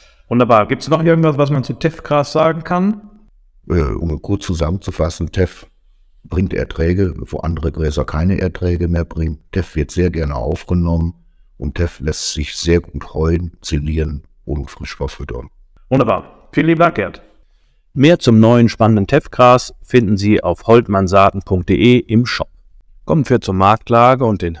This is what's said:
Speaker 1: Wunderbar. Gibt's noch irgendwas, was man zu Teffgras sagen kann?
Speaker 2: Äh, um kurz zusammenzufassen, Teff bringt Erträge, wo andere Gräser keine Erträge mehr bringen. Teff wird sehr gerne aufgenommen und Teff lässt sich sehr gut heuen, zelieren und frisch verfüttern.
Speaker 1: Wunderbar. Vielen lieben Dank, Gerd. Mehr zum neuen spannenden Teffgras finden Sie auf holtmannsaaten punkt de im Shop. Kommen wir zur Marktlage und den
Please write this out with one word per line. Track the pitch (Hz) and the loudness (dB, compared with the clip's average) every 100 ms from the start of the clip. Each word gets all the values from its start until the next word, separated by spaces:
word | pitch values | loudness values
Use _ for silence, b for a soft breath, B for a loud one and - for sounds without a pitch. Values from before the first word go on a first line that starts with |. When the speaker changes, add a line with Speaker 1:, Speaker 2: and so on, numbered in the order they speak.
| b b b | b b b
Speaker 1:
Wunderbar. | 120 120 110 104 | 0 2 2 2
Gibt's | 131 - | -4 -2
noch | 160 | 0
irgendwas, | 165 165 160 139 | 2 2 2 0
was | 143 | -2
man | 143 | -2
zu | 123 | -4
Teffgras | 123 160 - - 147 139 | -4 -4 -4 -4 -2 0
sagen | 156 147 165 | 0 0 -2
kann? | 156 180 196 214 - - _ _ _ _ - | -4 -2 -2 -4 -10 -20 _ _ _ _ -4
Speaker 2:
Äh, | 87 | -2
um | 73 52 82 76 | 0 -4 -6 -6
kurz | - 98 - | -4 -6 -4
zusammenzufassen, | 85 78 92 - 90 80 - 82 | -4 -2 -4 -8 -4 -4 -4 -8
Teff | - 90 - - _ _ _ _ _ | -2 -4 -4 -20 _ _ _ _ _
bringt | - 87 95 | -8 -4 -2
Erträge, | - - - 82 92 95 - | -4 -8 -4 -2 0 -2 -4
wo | - - | -10 -8
andere | 78 78 76 | -6 -4 -4
Gräser | 76 78 73 | -2 -4 -2
keine | 67 76 87 92 | -4 -2 0 0
Erträge | 90 - 90 87 87 | -2 -4 -4 -2 0
mehr | 85 | -2
bringen. | 80 80 80 80 _ | -4 -4 -6 -6 _
Teff | 98 - | -6 -6
wird | 78 71 | -4 -6
sehr | - 87 | -2 -2
gerne | 82 73 67 | -2 -4 -4
aufgenommen | 60 78 - 87 85 85 85 - _ _ _ - | -6 -6 -2 -2 0 0 -2 -6 _ _ _ -12
und | 69 | -10
Teff | - 85 - | -4 -6 -4
lässt | 69 - - | -8 -6 -8
sich | - 73 - | -8 -8 -6
sehr | 85 85 | 0 0
gut | - - - | 0 -14 -12
heuen, | - 80 85 87 - | -4 -2 -2 -4 -12
zelieren | - 73 76 78 76 69 - _ | -6 -6 -4 -4 -4 -6 -14 _
und | - 73 69 | -10 -8 -10
frisch | - - - | -14 -16 -10
verfüttern. | 69 - - 60 - _ _ _ - | -10 -10 -12 -12 -14 _ _ _ -2
Speaker 1:
Wunderbar. | 131 117 92 - - _ | 0 2 0 -4 -20 _
Vielen | - 160 | -2 0
lieben | 160 | 4
Dank, | 170 | 2
Gerd. | 113 90 - _ _ _ _ _ _ _ | 0 -6 -8 _ _ _ _ _ _ _
Mehr | - 143 175 | 2 4 4
zum | - 110 | 4 6
neuen | 110 120 117 | 6 6 4
spannenden | - 110 107 98 | 2 2 2 2
Teffgras | 147 - - 123 123 - - | 0 0 4 6 6 2 -16
finden | - 123 101 101 | 0 0 2 0
Sie | 104 104 | 2 2
auf | 87 85 - | 0 -4 4
holtmannsaaten | 117 113 98 92 98 98 98 | 4 4 0 2 4 4 2
punkt | - 92 85 | -4 -4 0
de | 92 120 123 | 2 4 4
im | - 107 | 2 0
Shop. | 123 - - _ _ - _ - | 0 -6 -8 _ _ -20 _ -18
Kommen | - 160 123 | -2 -2 2
wir | 123 | 0
zur | - | 0
Marktlage | 95 98 110 - 117 123 131 | 2 2 2 2 4 4 4
und | 120 98 | 0 -2
den | 87 80 | -4 -8